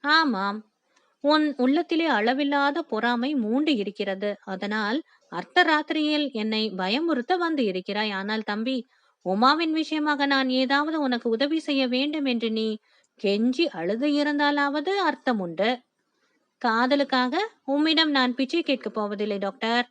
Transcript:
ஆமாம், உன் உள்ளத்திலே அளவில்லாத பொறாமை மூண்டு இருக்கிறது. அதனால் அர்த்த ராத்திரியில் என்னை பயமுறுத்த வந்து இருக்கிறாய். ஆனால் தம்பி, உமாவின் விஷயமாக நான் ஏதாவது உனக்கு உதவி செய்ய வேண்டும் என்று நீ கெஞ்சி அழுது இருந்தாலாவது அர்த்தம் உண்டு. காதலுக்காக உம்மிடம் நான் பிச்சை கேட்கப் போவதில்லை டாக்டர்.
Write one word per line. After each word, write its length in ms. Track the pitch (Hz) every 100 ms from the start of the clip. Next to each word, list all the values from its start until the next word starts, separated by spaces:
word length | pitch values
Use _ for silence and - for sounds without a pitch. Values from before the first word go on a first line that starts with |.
ஆமாம், 540 | 285 311 311 202 196 208 - _ _ _ _ _
உன் 220 | 285 311 302 285
உள்ளத்திலே 520 | 254 294 330 320 330
அளவில்லாத 720 | 233 214 262 285 285 277 294
பொறாமை 480 | 311 214 233 240 254 302
மூண்டு 360 | 214 247 311 254
இருக்கிறது. 560 | 196 196 202 190 208 202
அதனால் 560 | - 190 208 214 208 262 - _ _
அர்த்த 300 | 170 185 -
ராத்திரியில் 640 | 349 302 302 311 302 302 294
என்னை 300 | 220 214 220 220
பயமுறுத்த 600 | 185 185 233 330 277 240 359
வந்து 260 | 339 311
இருக்கிறாய். 480 | 220 185 180 202 214
ஆனால் 320 | 196 196 220
தம்பி, 320 | 214 208 226 262 226 _ _ _ 175
உமாவின் 460 | 190 254 311 330
விஷயமாக 540 | 311 302 311 302 294 277
நான் 220 | 277 262
ஏதாவது 420 | 254 262 277 302 320
உனக்கு 280 | 277 247 240
உதவி 300 | 226 285 320
செய்ய 220 | 302 277 254
வேண்டும் 380 | 247 285 311 277
என்று 220 | 240 233
நீ 180 | 220 220 214 _ _ _ _
கெஞ்சி 440 | 208 202 233 254 330
அழுது 380 | 175 170 220 294
இருந்தாலாவது 800 | 294 294 294 294 294 285 285 294 392
அர்த்தம் 380 | 349 285 - 226
உண்டு. 300 | 180 165 208 247 _ _ _ _ _ _ _ _
காதலுக்காக 720 | 247 226 254 285 277 262 254 302 440 _
உம்மிடம் 460 | - 285 311 311 320
நான் 220 | 277 254
பிச்சை 280 | 247 262 339
கேட்கப் 320 | 311 262 220
போவதில்லை 440 | - 208 202 208 202
டாக்டர். 480 | 196 - 220 240 240